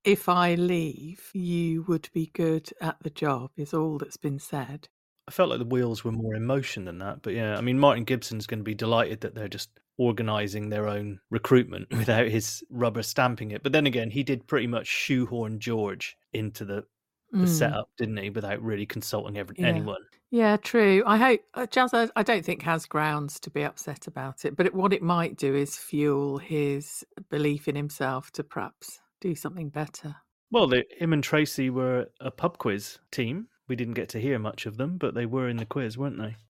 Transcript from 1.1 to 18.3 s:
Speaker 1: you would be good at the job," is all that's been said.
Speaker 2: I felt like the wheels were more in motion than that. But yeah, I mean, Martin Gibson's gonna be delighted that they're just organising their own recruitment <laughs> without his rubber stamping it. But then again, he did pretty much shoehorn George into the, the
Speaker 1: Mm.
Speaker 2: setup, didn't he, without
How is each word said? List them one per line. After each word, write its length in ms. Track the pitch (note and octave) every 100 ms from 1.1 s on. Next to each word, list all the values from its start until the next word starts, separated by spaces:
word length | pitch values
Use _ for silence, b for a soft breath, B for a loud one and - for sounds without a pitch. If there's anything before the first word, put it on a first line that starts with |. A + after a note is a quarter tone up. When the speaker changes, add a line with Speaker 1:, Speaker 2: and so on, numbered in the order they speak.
| F#3 - G3
Speaker 1:
you 480 | F3 E3+ E3+ E3
would 260 | E3 D#3+ -
be 200 | E3+ D#3+
good 380 | - E3 D#3+ - -
at 160 | D#3+ -
the 80 | D#3
job," 400 | - D3+ C3 C3 -
is 160 | C#3+
all 280 | D#3+ D#3+ D3+
that's 180 | - -
been 220 | D3+ C#3
said. 500 | - D3 B2+ D3 - _ _ _ -
Speaker 2:
I 40 |
felt 180 | - F3
like 80 | A#2+
the 60 | A#2+
wheels 380 | B2+ A#2+ A2
were 80 | A#2
more 220 | A2+ A2+ A2
in 100 | A#2
motion 400 | C#3 C3 - F2+
than 120 | F2
that. 220 | G2 -
But 120 | - A2
yeah, 200 | A2 G#2
I 60 |
mean, 160 | A#2+ B2+
Martin 240 | C#3+ A#2+
Gibson's 440 | A2+ B2+ - A2 G#2
gonna 160 | A2
be 100 | G#2 G#2
delighted 460 | A2+ A#2 A#2 A2
that 140 | A2+ A2
they're 120 | G#2
just 220 | G2+ - _ _ -
organising 720 | B2 A2 A2 G#2+ G#2 G#2 G#2
their 180 | G#2 G#2+
own 320 | G#2 G#2 F#2+ -
recruitment 580 | G#2+ - B2+ A#2+ F#2+ -
<laughs> 200 | A#2+ A2
without 180 | A2+ A#2
his 360 | A2 G#2 - -
rubber 320 | B2 A#2+ A2+
stamping 480 | A2 - B2+ A#2 G#2+
it. 100 | G#2
But 100 | C3+
then 120 | D3+ C#3+
again, 240 | B2 A2+
he 140 | B2
did 240 | C3 B2+ -
pretty 200 | D3 A#2+
much 200 | A#2 -
shoehorn 720 | - - C3 A#2+ A#2+ A2 A2
George 580 | A#2+ A2+ G#2 G2 - - _
into 320 | A2 G#2+ G2+ G2+
the, 200 | G2+ - _ _ _ _
the 140 | A3 F3+
Speaker 1:
Mm. 20 |
Speaker 2:
setup, 420 | D#3+ A#2+ G#2+ - -
didn't 200 | A2+ G#2+
he, 120 |
without 320 | G2